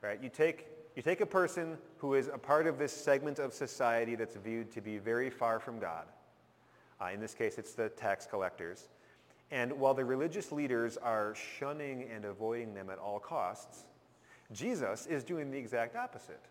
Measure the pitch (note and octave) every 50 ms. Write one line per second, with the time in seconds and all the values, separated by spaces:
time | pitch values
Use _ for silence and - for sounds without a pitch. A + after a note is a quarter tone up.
0 | - G#2 B2 G2 B2+ B2+ - - D#3 E3 D#3 - - - - - - - - -
1 | A#2+ D#3 F3+ F3+ G#3+ - - F#3+ F3+ E3 F3+ F3 E3+ D#3+ D#3+ D3 - - - -
2 | - C#3 C3+ C3+ B2+ C3+ C#3+ C3 - - C#3+ D3+ D#3+ E3 D3+ C3 D3 C#3 - -
3 | - - C#3+ C#3 C#3 D3+ C#3+ C#3+ C#3 C3 A2+ - D3 B2 - - C3 A#2+ A#2 A#2
4 | A#2 A2+ A#2 A2 A2+ G#2+ - G#2 F#2+ A2 A2+ A2+ A#2 A2 - A#2+ G2+ G#2+ G#2+ G#2+
5 | G2 A2 A2+ A#2+ B2+ C3 B2+ - A#2+ A#2 A2+ A2+ A2 - A#2 A2+ G2 F2 E2 E2
6 | E2 - - - - - _ _ _ _ _ _ _ _ - - - - - _
7 | G2 F2+ F#2+ G2+ G#2+ A2 - - A#2 G#2+ - - - - - - A2+ G#2+ - -
8 | - G#2+ G2 F#2+ - - - G#2 F#2+ F2+ - - F2 E2+ F2+ G#2+ - - - -
9 | - - - - - - - - - _ - C3 A#2+ B2 C#3+ C#3 C3+ C3+ C3+ C3
10 | C3 B2 C3 C3 D3+ E3 D#3+ G#3 G3+ - D#3 D3 D3 C3+ B2+ A#2 A#2 A#2 A2+ -
11 | - A#2+ A2+ A2 G#2 G#2 G#2+ - - - - - C#3+ C#3 D3 D3+ D3 C#3+ C3+ B2+
12 | B2+ A#2 A2+ G#2+ G#2 G#2 G2 G2 A2 A2 A2+ A#2+ A#2 A2+ G#2 G2 F#2+ F#2+ F#2+ F#2+
13 | - G2+ G2+ G#2 - - E3+ D#3 G2+ F2+ G#2 - - - - - - - - -
14 | _ _ - _ _ - - - - _ A#2 - - A3+ B3+ F#3 C3 G2 G2 A2
15 | - - E3 C#3+ C3 - F3+ E3 D3 C#3 C3+ C#3 B2+ A2 B2+ A#2+ A#2 A#2+ - A#3
16 | B3 B3+ - - - - D2+ C2 - -